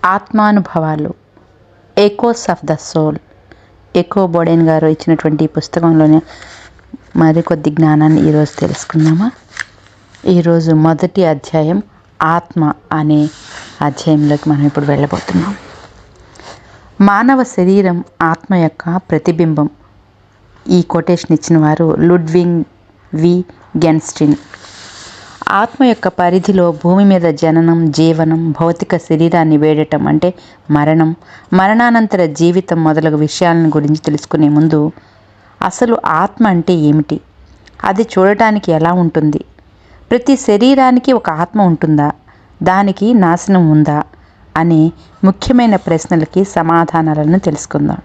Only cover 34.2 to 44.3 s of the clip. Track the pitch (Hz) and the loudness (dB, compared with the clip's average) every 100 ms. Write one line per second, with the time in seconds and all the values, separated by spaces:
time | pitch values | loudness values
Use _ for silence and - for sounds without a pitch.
34.2 | - 156 151 151 160 156 151 - _ _ | -4 0 2 2 2 0 -2 -6 _ _
35.2 | _ _ _ _ - - 240 226 - 160 | _ _ _ _ -8 -2 -2 0 0 -2
36.2 | 196 - 220 175 165 175 151 151 147 156 | -2 0 0 0 0 0 2 0 0 -6
37.2 | - _ - - - - - 190 226 - | -8 _ -20 -20 -20 -10 -6 -4 -2 2
38.2 | 185 202 226 208 190 160 165 180 170 160 | 2 2 0 0 -2 0 0 0 0 0
39.2 | 151 147 - _ _ _ _ - - 240 | -2 -2 -8 _ _ _ _ -20 -4 -2
40.2 | 247 269 - 208 247 269 254 247 247 247 | 2 0 2 2 4 4 4 2 2 0
41.2 | - 156 175 214 190 160 160 151 147 - | -2 -4 -4 0 0 0 0 0 0 -4
42.2 | _ _ _ _ 175 185 202 185 214 240 | _ _ _ _ -2 0 0 -2 0 2
43.2 | 180 175 - 190 160 151 151 147 - - | 2 0 0 2 4 2 2 -2 -6 -14
44.2 | _ | _